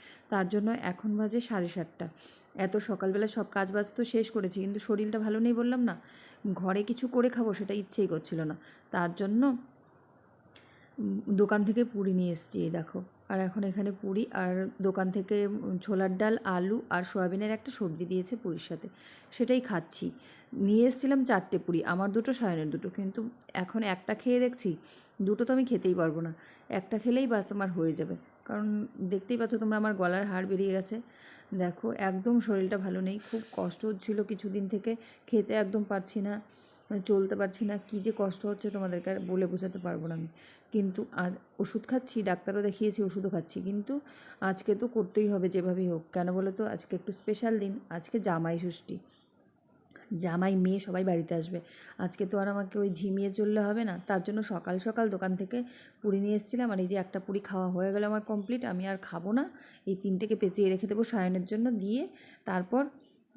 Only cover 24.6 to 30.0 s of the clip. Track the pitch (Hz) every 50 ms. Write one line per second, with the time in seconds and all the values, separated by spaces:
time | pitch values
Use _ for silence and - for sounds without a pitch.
24.6 | - 190 151 - - - - - - - _ - 196 190 208 - 240 247 262 262
25.6 | 262 254 247 - - 185 180 180 165 160 151 165 170 165 160 - - - - -
26.6 | - - - 190 190 - 226 208 214 247 247 262 269 233 233 208 190 - 202 202
27.6 | 196 190 170 185 160 165 151 - 156 175 180 170 - - - - - - 220 208
28.6 | 214 214 208 208 214 - - - 190 180 202 190 190 - 247 233 226 214 233 220
29.6 | 220 214 214 214 214 214 208 190